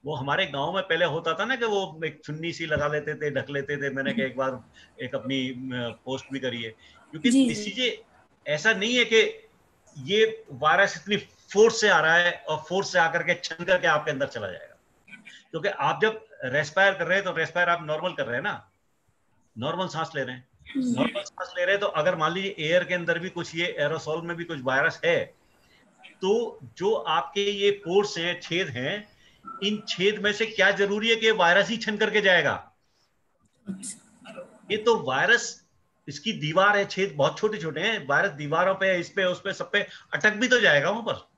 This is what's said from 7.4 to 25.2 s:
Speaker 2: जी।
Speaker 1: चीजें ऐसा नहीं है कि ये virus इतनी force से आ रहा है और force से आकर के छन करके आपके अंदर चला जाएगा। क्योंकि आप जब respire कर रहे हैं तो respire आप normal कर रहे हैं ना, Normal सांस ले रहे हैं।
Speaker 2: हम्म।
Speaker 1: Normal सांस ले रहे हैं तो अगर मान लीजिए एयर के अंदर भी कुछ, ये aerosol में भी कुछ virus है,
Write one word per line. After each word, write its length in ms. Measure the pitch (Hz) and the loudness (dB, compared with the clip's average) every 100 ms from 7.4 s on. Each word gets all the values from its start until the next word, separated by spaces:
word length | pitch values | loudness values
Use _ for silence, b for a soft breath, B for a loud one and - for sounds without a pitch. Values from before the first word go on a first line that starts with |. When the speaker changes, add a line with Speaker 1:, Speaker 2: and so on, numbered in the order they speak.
| 254 | 2
Speaker 2:
जी। 100 | 220 | 0
Speaker 1:
चीजें 500 | - 240 247 - - _ _ _ - | -6 -4 -4 -4 -14 _ _ _ -4
ऐसा 260 | 147 214 | 0 2
नहीं 220 | 208 214 247 | 0 0 0
है 100 | 226 | 4
कि 440 | 226 208 - - _ _ _ _ 160 | 4 4 -2 -18 _ _ _ _ -16
ये 460 | 131 202 220 220 - | -2 2 2 0 -14
virus 440 | 135 151 175 196 175 | -2 2 4 4 0
इतनी 200 | 196 202 - _ _ | -4 -4 -4 _ _
force 280 | 196 226 220 | 6 6 6
से 80 | 208 | 4
आ 100 | 175 | 4
रहा 160 | 156 170 | 6 4
है 160 | 175 | 4
और 340 | 170 - 151 - | 0 -6 -6 -2
force 240 | 180 - | -4 0
से 60 | 185 | 2
आकर 240 | 165 165 | 2 2
के 100 | 160 | -2
छन 320 | 170 - 165 175 | -2 -4 -8 0
करके 220 | 180 175 | 2 4
आपके 240 | 151 147 | 2 0
अंदर 160 | 139 135 | -2 -4
चला 200 | 120 101 | -4 -8
जाएगा। 300 | 82 76 - _ _ _ - - B B | -10 -16 -20 _ _ _ -20 -20 B B
क्योंकि 180 | 160 151 | -6 -4
आप 300 | - 143 156 | -2 -2 2
जब 240 | 214 220 - - | 0 0 -14 -12
respire 500 | 127 135 147 - 196 | -4 -2 -2 4 4
कर 120 | 190 165 | 4 0
रहे 120 | 185 | 0
हैं 80 | 190 | 0
तो 60 | |
respire 380 | 160 160 175 175 | -4 -2 0 2
आप 140 | 170 | 0
normal 300 | 156 151 180 | -2 -4 -4
कर 120 | 175 123 | -4 -4
रहे 100 | 120 | -4
हैं 80 | |
ना, 280 | 196 101 - _ _ _ _ _ _ _ _ - | -4 -8 -12 _ _ _ _ _ _ _ _ -8
Normal 300 | 131 170 180 | -4 -2 -4
सांस 240 | 143 156 147 | -4 -6 -4
ले 80 | |
रहे 120 | 123 127 | -6 -8
हैं। 120 | - _ - 277 | -16 _ -8 -4
Speaker 2:
हम्म। 200 | 254 247 | -2 0
Speaker 1:
Normal 260 | 233 302 | 0 -2
सांस 320 | - - 180 - | -10 -12 -10 -2
ले 80 | 175 | 2
रहे 80 | |
हैं 80 | 202 | 2
तो 60 | 202 | 2
अगर 280 | 156 156 180 | 2 2 2
मान 180 | 156 | 0
लीजिए 220 | 170 196 - | 0 -4 -4
एयर 240 | 156 175 | 2 2
के 100 | 175 | 2
अंदर 260 | 180 165 165 | -4 0 -2
भी 100 | 180 | -2
कुछ, 260 | 175 165 165 | -6 -8 -4
ये 200 | 175 - | -2 0
aerosol 480 | 147 160 151 160 170 | 0 0 -2 -4 -4
में 100 | 170 | -6
भी 60 | |
कुछ 160 | 170 156 | -6 -4
virus 400 | 127 139 160 156 160 | 0 4 4 2 2
है, 280 | 160 | 2